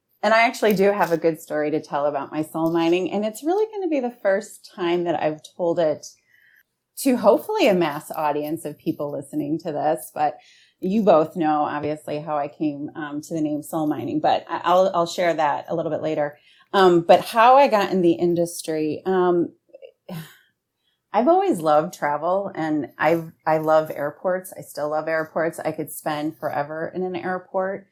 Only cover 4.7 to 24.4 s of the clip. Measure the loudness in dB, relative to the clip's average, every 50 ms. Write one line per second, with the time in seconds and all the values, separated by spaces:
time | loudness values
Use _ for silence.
4.7 | -10 -4 -2 -2 0 0 0 -2 -2 -2 -2 -2 -4 -6 -12 -16 _ -4 -2 -2
5.7 | 0 2 0 0 0 -2 -8 -18 -20 _ _ _ _ _ _ _ _ _ _ _
6.7 | _ _ _ _ _ -4 0 0 2 4 4 4 4 4 2 -2 0 2 4 4
7.7 | 4 4 2 0 -2 -6 -10 -10 -6 -2 -2 -2 0 -2 -4 -4 -6 -8 -8 -10
8.7 | -12 -8 -6 -6 -4 -4 -6 -8 -8 -8 -10 -8 -6 -6 -4 -4 -4 -4 -4 -6
9.7 | -4 -2 0 0 -2 -2 -4 -8 -4 -2 -2 -2 -2 -6 -14 _ _ _ _ _
10.7 | _ _ -4 -2 0 2 4 6 6 6 4 2 -2 -2 0 0 2 0 0 -2
11.7 | -4 -4 -4 -6 -6 -6 -8 -8 -8 -8 -6 -4 -4 -4 -4 -6 -6 -4 -4 -4
12.7 | -4 -6 -10 -10 -10 -10 -10 -10 -10 -10 -8 -6 -4 -4 -2 -2 -4 -6 -6 -6
13.7 | -4 -4 -2 -2 -2 -4 -4 -4 -2 0 2 2 0 0 -2 -6 -8 -4 0 2
14.7 | 4 4 4 2 2 0 -2 -2 -2 -2 0 0 2 2 0 0 0 -2 -4 -6
15.7 | -4 -4 -4 -4 -4 -4 -4 -2 -2 -2 -4 -4 -6 -10 _ _ _ _ _ _
16.7 | 2 4 6 6 6 4 6 6 6 4 4 2 2 6 8 8 8 8 8 6
17.7 | 4 2 0 0 2 2 4 4 2 2 2 0 2 2 0 -2 -4 -8 -8 -6
18.7 | -4 -2 -2 -4 -4 -4 -2 -2 0 2 2 2 2 0 0 -2 -6 _ _ _
19.7 | -20 -20 -20 -20 _ _ _ -14 -12 -12 -14 -16 -20 _ _ _ _ _ _ _
20.7 | _ _ _ _ _ _ _ _ 0 2 4 4 4 4 4 2 0 0 2 4
21.7 | 4 4 4 0 -2 -4 -4 -2 -2 -2 0 0 0 0 -2 -4 -6 -4 -4 -2
22.7 | -2 -2 -4 -4 -4 -2 0 2 2 0 -2 -6 -12 _ -2 0 0 0 2 4
23.7 | 4 4 2 0 -4 -6 -6 -6 -6 -6 -4 -4 -4 -4